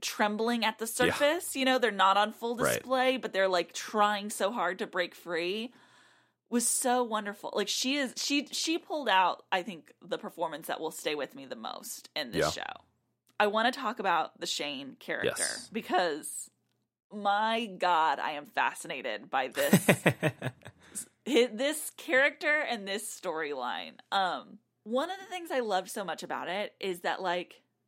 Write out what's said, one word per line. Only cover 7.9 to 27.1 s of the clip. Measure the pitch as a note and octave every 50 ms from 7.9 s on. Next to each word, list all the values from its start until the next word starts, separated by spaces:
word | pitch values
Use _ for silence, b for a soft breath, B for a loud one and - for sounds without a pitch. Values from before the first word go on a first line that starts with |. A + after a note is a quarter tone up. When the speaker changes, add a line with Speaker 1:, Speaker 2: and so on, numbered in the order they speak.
| C#4
Speaker 1:
is, | D4 C#4 G#3 -
she, | - - - C#4+ D4 C#4+ -
she | - - - D#4+ D#4+
pulled | E4 - - E4+ D4+ C4 G#3+
out, | F#3+ F#3+ F3+ D#3 - - - -
I | F#3+ F#3 F3
think, | A3+ F3 D3 - - - _
the | - F3 E3+ E3
performance | - F#3 - E3 E3+ D#3+ D3+ D#3+ -
that | - - -
will | D#3+ D#3
stay | D#3 - - D#3+ D3+
with | D3 B2+ - -
me | C#3 C3+
the | C3 A#2+
most | A2+ A2 - - - - - - - - - -
in | D#3 C#3 A#2
this | - D2+ D2+ D2+ -
Speaker 2:
Yeah. | - G1+
Speaker 1:
show. | G1+ G1+ - _ _ _ _ _ _ _ _ _ _ _ -
I | G#3
wanna | G#3 G3+ A3 A3+ B3+
talk | B3 C#4 C4 G#3+ - -
about | G3 F#3+ E3+ D#3+ D#3 - _ -
the | E3+
Shane | - - - D3 D3 C#3+ C3 C#3 C3 - _
character | - F3+ D3+ A#2+ - - -
Speaker 2:
Yes. | - E2 - G#1+ - - - F#3+
Speaker 1:
because, | - - - F4 F4+ F3+ E3 D3 D#3 - - - - - - _ _ _ _ _ _ _ _ _ _ _ _
my | F#3 G#3 G3+ G3+ G3+ G#3 A3 A3 A3+ A#3 A#3+
God, | G3 F#3 - F3+ F3+ E3+ D#3 D#3+ D#3 C#3+ -
I | - D3+
am | D3+ D3 D3
fascinated | A#2 - C#3 B2+ C3+ - - - E3+ D#3+ C3 A#2 B2 G#2+ G2+ - -
by | - C3+ C3 C3
this | - C#3 C#3+ C#3+ - - -
Speaker 2:
<laughs> | - D#3+ - - E3 - - - D3 - - - B2+ - _ - - _ _ - - - - - _ _ _ -
Speaker 1:
hi-, | G#3+ C#4+ A#3 B3 A#3+
this | G#3+ G#3+ C4+ D4 D#4 - - - -
character | - - D#4 B3+ C4 C#4 D4+ C#4+ - F4 D4 D4+ D4+
and | C#4 - A#3+ G#3 G3
this | G3 G3 G#3 - - - -
storyline. | - F#3 D#3 D#3 D#3+ D3 C#3+ C3 A#2+ A#2+ F2+ F2 F2 D#2+ - - - -
Um, | F#3+ G3 F#3+ F3 D3+ B2+ - - - - _ _ _ _ -
one | G#3+ A#3 C4 D#4+ F4
of | F#4+ F#4+
the | F#4+
things | - F4+ F4+ E4+ D#4+
I | E4 C4
loved | A#3+ G#3+ F#3+ F#3+ F#3 F#3+
so | - A3 G3
much | E3 D3+ - F3+
about | D#3 C#3+ B2+ C3
it | D#3+ F3+ G#3 G3+ - _ -
is | - F#3+ F3+ F#3
that, | - F3